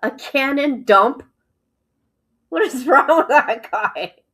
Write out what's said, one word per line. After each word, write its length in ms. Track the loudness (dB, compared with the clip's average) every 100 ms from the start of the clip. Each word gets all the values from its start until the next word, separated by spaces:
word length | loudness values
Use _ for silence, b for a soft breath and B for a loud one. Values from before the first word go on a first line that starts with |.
A 80 | -8
cannon 720 | -8 -8 -4 -2 -2 -2 -4
dump? 400 | 2 4 4 0 -14 _ _ _ _ _ _ _ _ _ _ _ _
What 140 | -4
is 220 | -2 -4 0
<laughs> 20 |
wrong 180 | 2 4
with 200 | 2 4
that 420 | 2 2 -4 -4
guy? 440 | -4 -4 -6 -12 _ _